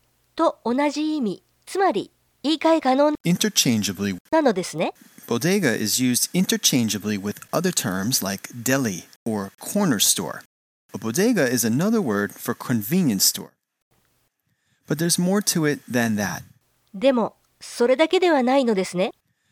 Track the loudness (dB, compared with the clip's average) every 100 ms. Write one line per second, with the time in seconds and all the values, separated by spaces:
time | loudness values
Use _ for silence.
0 | _ _ _ 0 0 0 -4 0 0 -2
1 | -4 -2 -2 -4 _ _ -10 0 0 0
2 | -4 _ _ _ -2 0 2 2 2 2
3 | 2 2 0 0 2 2 2 2 0 -2
4 | -4 -4 -2 2 2 0 -4 -4 -6 -6
5 | -20 -20 -4 -2 0 2 0 0 -2 0
6 | 0 0 0 0 0 2 2 2 2 -2
7 | -2 -4 -4 -8 -4 -2 0 -2 -2 -2
8 | -2 -2 -2 -6 -10 -8 0 0 0 -4
9 | -12 _ -6 -6 -6 -12 -6 -2 0 2
10 | 2 0 -4 -10 -16 _ _ _ _ -8
11 | -4 0 2 2 2 0 0 0 2 0
12 | 0 -2 -2 -6 -8 -8 -2 -2 0 2
13 | 2 2 0 -2 -10 _ _ _ _ _
14 | _ _ _ _ _ _ _ _ -6 -2
15 | 0 0 2 0 0 0 0 0 -2 -2
16 | 0 0 -2 -6 -12 _ _ _ _ -2
17 | 0 2 -2 -6 _ _ -16 -2 2 2
18 | 2 2 4 2 4 2 2 0 -2 -2
19 | -4 -4 _ _ _